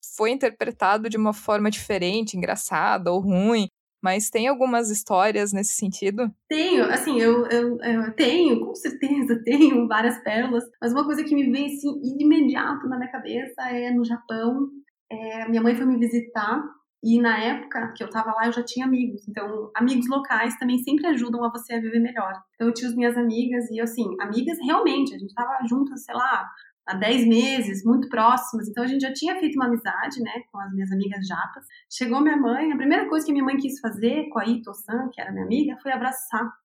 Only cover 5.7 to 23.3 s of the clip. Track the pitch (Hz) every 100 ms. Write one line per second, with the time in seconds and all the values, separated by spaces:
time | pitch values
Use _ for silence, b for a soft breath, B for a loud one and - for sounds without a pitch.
5.7 | - 208 - 196 202 240 - _ 311 349
6.7 | 359 - 262 311 247 226 240 233 233 240
7.7 | 240 - 226 220 220 262 330 330 233 -
8.7 | - 311 - 277 285 233 233 233 277 302
9.7 | 254 226 214 233 240 - 214 254 240 240
10.7 | _ 240 254 294 294 294 285 262 269 285
11.7 | 285 285 - 247 285 302 320 269 254 -
12.7 | 277 269 254 247 247 - 233 262 - 247
13.7 | 240 240 247 233 233 - 226 226 269 277
14.7 | - _ _ _ 220 220 226 226 226 226
15.7 | 247 262 240 233 233 233 220 208 233 302
16.7 | - _ _ 226 233 233 220 220 285 -
17.7 | 247 117 - - 226 220 220 233 240 240
18.7 | 247 262 254 240 202 - 208 202 214 214
19.7 | 220 240 254 240 277 277 226 233 - 247
20.7 | 247 262 302 330 262 240 233 240 - -
21.7 | 233 226 226 233 233 190 190 _ _ 233
22.7 | 226 247 233 240 240 233